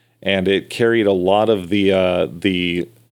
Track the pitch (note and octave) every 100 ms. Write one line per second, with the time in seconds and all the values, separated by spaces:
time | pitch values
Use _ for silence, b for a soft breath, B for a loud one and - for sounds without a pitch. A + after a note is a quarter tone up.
0 | _ _ G2 G2 F#2 G2 - - A#2 A#2
1 | G2+ F#2+ F2+ G2+ A2 G#2+ F2 G2+ G2 F#2+
2 | F#2 F2+ D#2+ E2+ G2 F2+ F2+ F2 - -
3 | _